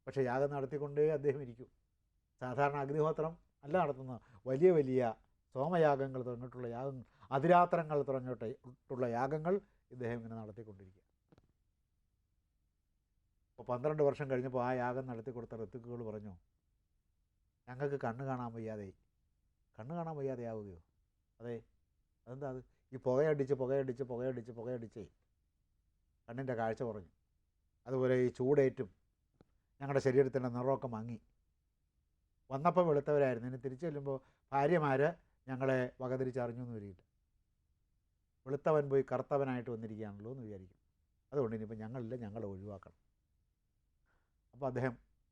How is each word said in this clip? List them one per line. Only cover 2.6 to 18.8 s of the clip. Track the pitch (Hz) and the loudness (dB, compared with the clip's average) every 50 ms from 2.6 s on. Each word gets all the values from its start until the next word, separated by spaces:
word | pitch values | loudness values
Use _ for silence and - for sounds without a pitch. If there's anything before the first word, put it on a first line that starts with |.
| 143 143 143 | 4 4 4
അഗ്നിഹോത്രം | 143 139 139 147 156 151 160 156 - 156 165 170 - _ _ _ _ - | 0 -2 -2 2 2 2 2 2 0 -2 -4 -4 -10 _ _ _ _ -10
അല്ല | 143 160 | -2 2
നടത്തുന്നത്, | 185 165 147 131 127 131 131 123 110 - _ - - _ | 2 2 2 0 -4 -6 -10 -10 -12 -12 _ -20 -12 _
വലിയ | 127 131 139 175 185 | -2 2 6 8 8
വലിയ | 175 156 135 131 131 131 123 113 107 - _ _ _ _ _ _ - | 8 8 6 4 4 4 2 2 -2 -4 _ _ _ _ _ _ -4
സോമയാഗങ്ങൾ | 127 139 170 185 170 160 147 143 131 135 135 131 127 117 | -4 -2 0 4 6 6 6 6 4 0 -4 -4 -6 -6
തുടങ്ങിയിട്ടുള്ള | 123 120 117 127 123 127 127 123 | -6 -6 -8 -10 -12 -10 -8 -8
യാഗങ്ങൾ, | 117 117 120 135 139 135 127 - _ _ _ - - | -8 -6 -6 -6 -6 -8 -8 -14 _ _ _ -10 -2
അതിരാത്രങ്ങൾ | 131 139 139 165 175 175 175 175 180 170 160 151 151 143 | 0 2 6 8 8 8 8 8 4 0 0 2 0 0
തുടങ്ങിയിട്ടുള്ള | 135 139 131 131 127 127 123 110 117 110 131 - _ 123 127 _ _ _ 139 123 127 | 2 2 -2 -2 -2 -4 -6 -4 -6 -8 -8 -8 _ -20 -20 _ _ _ -2 -2 0
യാഗങ്ങൾ | 120 117 120 131 135 156 156 156 175 196 196 202 _ _ _ _ _ | 0 2 0 0 0 0 -2 0 0 0 0 -2 _ _ _ _ _
ഇദ്ദേഹം | 127 127 123 113 120 | -12 -6 -4 -4 -4
ഇങ്ങനെ | 117 113 113 113 | -4 -6 -10 -10
നടത്തിക്കൊണ്ടിരിക്കുക. | 113 107 104 98 120 110 107 101 95 98 95 95 95 _ _ _ _ _ _ - _ _ _ _ _ _ _ _ _ _ _ _ _ _ _ _ _ _ _ _ _ _ _ _ _ _ _ _ _ _ _ _ _ _ _ _ _ _ _ _ _ _ _ | -10 -10 -12 -12 -14 -14 -16 -16 -18 -20 -20 _ _ _ _ _ _ _ _ -20 _ _ _ _ _ _ _ _ _ _ _ _ _ _ _ _ _ _ _ _ _ _ _ _ _ _ _ _ _ _ _ _ _ _ _ _ _ _ _ _ _ _ _
അപ്പോൾ | _ - 113 | _ -18 -4
പന്ത്രണ്ട് | - 123 120 131 151 156 151 143 | -4 -4 0 0 -2 2 4 4
വർഷം | 139 127 - 143 135 | 4 4 2 -2 -2
കഴിഞ്ഞപ്പോൾ | 135 123 127 131 123 123 120 | 0 0 0 -2 -2 -2 0
ആ | 127 131 | 0 0
യാഗം | 123 120 123 123 131 127 | 0 0 -2 -2 -4 -6
നടത്തി | 127 120 113 110 135 | -6 -8 -8 -8 -10
കൊടുത്ത | 117 120 113 110 123 | -10 -10 -10 -10 -10
ഋത്വിക്കുകൾ | 113 110 95 - 120 113 120 120 120 117 | -10 -10 -10 -10 -14 -12 -10 -10 -8 -8
പറഞ്ഞു, | 110 104 107 104 104 90 87 _ _ _ _ _ _ _ _ _ _ _ _ _ _ _ _ _ _ _ _ _ _ _ _ _ | -8 -8 -10 -10 -12 -16 -16 _ _ _ _ _ _ _ _ _ _ _ _ _ _ _ _ _ _ _ _ _ _ _ _ _
"ഞങ്ങൾക്ക് | 123 127 127 143 139 143 131 135 | -18 -8 -4 -4 -2 -2 -2 -2
കണ്ണ് | 117 110 127 139 | -4 -4 -4 -4
കാണാൻ | 135 131 123 123 117 117 | -4 -4 -4 -6 -8 -8
വയ്യാതെ." | 113 110 110 110 107 | -8 -8 -8 -8 -8